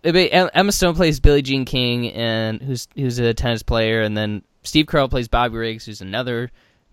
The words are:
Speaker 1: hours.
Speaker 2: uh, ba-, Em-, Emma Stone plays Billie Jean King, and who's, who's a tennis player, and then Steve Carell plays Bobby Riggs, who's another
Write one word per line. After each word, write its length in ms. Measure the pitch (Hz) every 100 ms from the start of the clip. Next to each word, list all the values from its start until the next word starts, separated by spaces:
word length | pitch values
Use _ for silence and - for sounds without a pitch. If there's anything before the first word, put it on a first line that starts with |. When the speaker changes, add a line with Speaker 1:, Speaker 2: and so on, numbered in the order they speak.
| -
Speaker 1:
hours. 40 |
Speaker 2:
uh, 20 |
ba-, 200 | 170 175
Em-, 180 | 175 185
Emma 180 | - 202
Stone 220 | 202 180
plays 260 | 170 170 147
Billie 220 | - 143
Jean 240 | 135 135 127
King, 460 | 127 123 120 120
and 500 | - 117 113 110 110
who's, 260 | 127 127 - -
who's 220 | 131 120
a 160 | 117
tennis 300 | 113 123 113
player, 400 | - 113 110 113
and 120 | 107 107
then 280 | 107 104 - _
Steve 240 | - 156 151
Carell 240 | 156 135
plays 180 | 127 117
Bobby 300 | 120 120 113
Riggs, 300 | 113 110 -
who's 140 | 104
another 500 | 92 107 127 117 127 - _ _ _